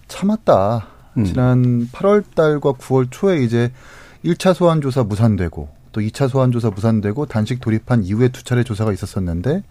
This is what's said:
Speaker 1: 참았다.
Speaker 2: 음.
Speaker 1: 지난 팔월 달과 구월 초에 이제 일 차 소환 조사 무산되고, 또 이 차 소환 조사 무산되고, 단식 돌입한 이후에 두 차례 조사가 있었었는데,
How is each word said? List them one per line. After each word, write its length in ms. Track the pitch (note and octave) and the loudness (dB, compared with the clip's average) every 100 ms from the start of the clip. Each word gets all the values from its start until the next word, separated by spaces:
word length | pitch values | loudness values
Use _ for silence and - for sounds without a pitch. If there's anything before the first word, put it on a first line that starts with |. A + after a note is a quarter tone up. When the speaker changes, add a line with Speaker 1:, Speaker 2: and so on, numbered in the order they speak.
| - | -12
Speaker 1:
참았다. 800 | - F#3+ G#3+ - A2+ G2+ A#2 - - - - | -4 -2 -2 2 2 2 -2 -6 -20 -8 -2
Speaker 2:
음. 60 | |
Speaker 1:
지난 640 | G2 B2+ B2 B2+ B2 A#2+ A#2+ | 0 2 2 4 2 0 -4
팔월 300 | - G3 G#3 G3+ - | -2 2 2 0 0
달과 380 | D#3 D3+ D3 | 2 2 -2
구월 340 | C3 - C3 B2+ | -4 0 0 0
초에 320 | - G3 E3+ | -2 0 2
이제 280 | A#2+ A#2 A#2+ - - - - - | 0 0 -2 -4 -20 -20 -20 -8
일 120 | D#3 E3+ | -4 0
차 160 | F#3+ | 0
소환 280 | F3+ F3 D#3+ | 2 2 2
조사 220 | C#3 C3+ | 0 -2
무산되고, 680 | G#2+ G2+ A#2 G2 F2 D#2+ D2 - - | -2 2 2 2 -2 -6 -14 -18 -10
또 80 | A2 | -6
이 100 | G#2+ | -6
차 160 | - C#3 | -2 0
소환 240 | C3+ B2+ | 2 2
조사 180 | A#2+ A2+ | 0 -2
무산되고, 580 | F#2+ A2+ A2 G2+ A2 D3 | -2 0 0 0 -4 -4
단식 340 | A2+ G#2+ B2 | -2 -2 -4
돌입한 420 | A2+ A2 - B2 | -2 -2 0 0
이후에 240 | F#2 G#2 B2 | 0 2 0
두 140 | B2+ | 0
차례 200 | - B2 | -2 -2
조사가 280 | A2+ G2+ A2 | 0 -2 -2
있었었는데, 720 | F#2+ G2 - F2+ E2 G2+ F3+ - | -2 -6 -6 -4 -4 -2 -4 -6